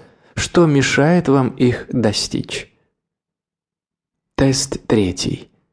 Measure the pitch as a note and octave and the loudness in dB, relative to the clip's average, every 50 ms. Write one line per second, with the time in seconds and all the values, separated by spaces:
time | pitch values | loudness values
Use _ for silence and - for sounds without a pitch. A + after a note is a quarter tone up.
0 | - _ _ _ _ _ _ - - - - F#3 E3+ D#3 C#3+ C#3 B2+ - - - | -20 _ _ _ _ _ _ -10 -8 -2 2 2 4 4 4 2 2 2 0 2
1 | C#3 D#3+ F3+ F3+ F3 C3+ C3+ C#3 B2+ A2+ - - C3 B2 A#2 - - - - B2 | 2 2 2 2 2 2 2 2 2 0 0 0 0 0 0 -2 -6 -6 -4 -2
2 | A2 G#2+ G#2 - - - - - - - - - - - _ _ _ _ _ _ | 0 0 -2 -2 -6 -6 -6 -8 -8 -8 -10 -12 -12 -16 _ _ _ _ _ _
3 | _ _ _ _ _ _ _ _ _ _ _ _ _ _ _ _ _ _ _ _ | _ _ _ _ _ _ _ _ _ _ _ _ _ _ _ _ _ _ _ _
4 | _ _ _ _ _ _ _ - C#3 C3+ C3 C3+ - - - - - - - G#2+ | _ _ _ _ _ _ _ 0 2 2 2 0 -4 -6 -8 -10 -4 0 0 0
5 | G2 F2+ F2+ - - - - - - - _ _ _ _ | 0 0 -2 -4 -6 -6 -6 -8 -10 -16 _ _ _ _